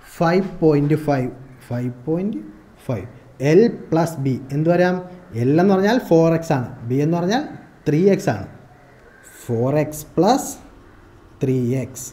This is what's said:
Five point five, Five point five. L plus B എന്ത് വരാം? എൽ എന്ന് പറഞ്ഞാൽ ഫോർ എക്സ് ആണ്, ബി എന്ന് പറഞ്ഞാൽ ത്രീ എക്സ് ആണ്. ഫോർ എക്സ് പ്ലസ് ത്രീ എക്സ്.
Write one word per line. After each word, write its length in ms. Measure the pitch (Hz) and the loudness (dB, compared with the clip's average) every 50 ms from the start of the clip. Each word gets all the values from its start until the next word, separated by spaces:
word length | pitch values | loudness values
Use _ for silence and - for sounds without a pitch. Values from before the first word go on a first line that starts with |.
| _ - - - | _ -20 -6 -2
Five 280 | 170 165 175 190 190 - - - | 0 2 2 0 0 -2 -4 0
point 360 | 170 156 151 143 143 147 156 151 - 147 | 2 4 4 4 2 2 0 0 0 -2
five, 200 | 139 131 127 123 - - - - - - - - | -2 -2 -2 -6 -8 -12 -20 -20 -20 -20 -12 -10
Five 220 | 127 123 123 127 123 - - | -8 -6 -6 -6 -8 -8 -6
point 320 | 156 160 175 190 208 240 311 - - - - - - - - - | -4 -4 -2 -2 -4 -6 -8 -10 -12 -20 -20 -20 -20 -20 -16 -8
five. 200 | - 127 104 - - - - - - - - 131 143 156 185 | -6 -6 -6 -6 -12 -16 -20 -20 -20 -12 -4 0 4 6 6
L 40 | 226 240 - - - - | 6 4 2 -4 -6 -2
plus 220 | 160 160 165 - - - 135 | 0 0 0 -2 -4 -4 -4
B 100 | 135 127 113 - - 135 | -2 -2 -4 -6 -6 -4
എന്ത് 160 | 147 156 165 170 | -2 2 2 4
വരാം? 220 | 175 180 180 180 185 180 - - - - - - 113 | 4 4 2 2 -2 -6 -10 -16 -20 -20 -12 -6 -2
എൽ 100 | 120 127 147 165 | 0 2 2 4
എന്ന് 100 | 185 202 196 | 4 4 2
പറഞ്ഞാൽ 240 | 185 190 208 233 254 214 - | 2 2 2 2 0 2 4
ഫോർ 200 | 170 165 165 165 165 160 | 4 4 4 4 2 0
എക്സ് 160 | 165 - 151 135 | 0 -2 -2 -2
ആണ്, 120 | 120 110 - - 113 117 | -2 -6 -10 -12 -6 -4
ബി 80 | 127 135 147 | -2 0 0
എന്ന് 120 | 156 170 170 | 0 0 0
പറഞ്ഞാൽ 240 | 175 180 214 262 302 - - - - - - - - - | 0 0 -2 -2 -4 -6 -12 -18 -20 -20 -20 -8 -4 0
ത്രീ 140 | 151 151 180 202 190 | 0 4 4 4 4
എക്സ് 160 | - - 151 120 | 4 2 0 -2
ആണ്. 100 | 101 95 - - - - - - - - - - - - - - - - - - - - | -2 -6 -12 -16 -20 -20 -20 -20 -20 -20 -20 -20 -20 -20 -20 -20 -20 -20 -20 -20 -20 -8
ഫോർ 300 | - 120 113 120 131 143 151 147 | -6 -2 -2 0 0 0 0 -2
എക്സ് 220 | 147 151 - - - - | -2 -6 -12 -16 -6 0
പ്ലസ് 340 | - 165 202 254 294 - - - - - - - - - - - - - - - - - - - - | 2 4 4 4 2 0 -6 -12 -14 -18 -20 -20 -20 -20 -20 -20 -20 -20 -20 -20 -20 -20 -20 -10 -6
ത്രീ 180 | - 131 131 131 123 117 127 135 123 | -2 -2 0 0 -2 -2 -2 -4 -6
എക്സ്. 240 | - - - - - | -8 -12 -16 -16 -16